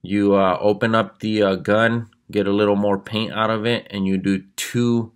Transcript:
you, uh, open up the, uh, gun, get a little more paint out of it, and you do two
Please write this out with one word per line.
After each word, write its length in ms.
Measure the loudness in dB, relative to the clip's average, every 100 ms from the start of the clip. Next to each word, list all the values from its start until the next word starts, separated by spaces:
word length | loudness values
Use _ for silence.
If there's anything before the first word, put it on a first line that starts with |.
you, 320 | -2 0 4
uh, 240 | 4 4 2
open 340 | 0 2 0
up 260 | 0 -2 _
the, 220 | -4 0
uh, 120 | 0
gun, 560 | 0 0 2 2 0 -6 _ _
get 160 | -2 0
a 40 |
little 240 | 2 2 2
more 220 | 0 -2
paint 340 | -4 -6 -4
out 180 | -2 -2
of 140 | -2
it, 220 | -2 -4 -6
and 160 | -6 -2
you 120 | -2
do 240 | 0 -4 -6 -14
two 560 | -6 -2 0 0 -4